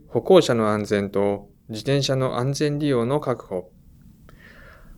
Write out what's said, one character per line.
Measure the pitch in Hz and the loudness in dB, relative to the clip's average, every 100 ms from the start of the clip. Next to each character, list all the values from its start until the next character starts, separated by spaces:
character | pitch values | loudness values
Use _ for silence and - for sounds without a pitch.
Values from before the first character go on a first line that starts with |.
| - | -6
歩 | 120 | -4
行 | - 185 | 6 6
者 | - | 6
の | 120 107 | 2 2
安 | 107 | 0
全 | 101 104 98 | 0 0 0
と | 98 101 101 - - - | 0 0 -2 -8 -20 -14
自 | 110 | -8
転 | 135 139 | -2 0
車 | 135 131 | 0 0
の | 131 - | -2 -2
安 | 131 | -4
全 | 139 151 147 | -2 -2 0
利 | 147 | 0
用 | 123 | 0
の | 117 147 | 0 -2
確 | 147 120 - | -2 -6 -6
保、 | 92 - - - - - - - - - - - - - | -8 -8 -20 -20 -20 -20 -20 -20 -20 -20 -20 -20 -20 -20